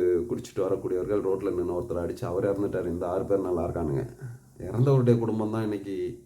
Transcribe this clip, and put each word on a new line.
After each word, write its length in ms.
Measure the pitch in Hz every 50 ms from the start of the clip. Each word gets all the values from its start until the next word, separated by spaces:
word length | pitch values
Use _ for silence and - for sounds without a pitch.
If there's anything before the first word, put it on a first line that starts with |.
| 90 90 90 85 - -
குடிச்சிட்டு 300 | - - - - - 104
வரக்கூடியவர்கள் 640 | 92 95 98 90 - 90 92 90 90 95 104 101 92
ரோட்ல 280 | 95 95 95 98 95 87
நின்னு 260 | 90 87 90 87 87
ஒருத்தரை 220 | 87 - 82 87 85
அடிச்சு 220 | 82 - - -
அவர் 200 | 85 90 95 -
இறந்துட்டாரு, 420 | 98 98 101 101 95 92 92 87 90
இந்த 200 | 85 87 90 87
ஆறு 180 | 92 98 92
பேர் 140 | 92 98 95
நல்லா 280 | 92 90 87 82 82 90
இருக்கானுங்க. 400 | - 87 80 73 69 65 62 - - - - - - - - - - -
இறந்தவருடைய 600 | 85 87 101 113 131 143 139 131 120 120 117 117
குடும்பம் 320 | 113 110 107 107 107 107
தான் 120 | 110 110 110
இன்னைக்கு 600 | 107 104 98 95 98 95 90 90 87 117 - -